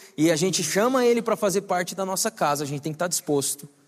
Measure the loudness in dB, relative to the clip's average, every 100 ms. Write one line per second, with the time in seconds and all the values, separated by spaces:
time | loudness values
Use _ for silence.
0 | -16 0 2 4 0 0 0 2 2 4
1 | 4 2 0 0 0 0 -2 -4 -2 -6
2 | -4 -2 -4 0 0 0 -4 -6 -8 -4
3 | -4 -4 0 0 0 -6 -12 _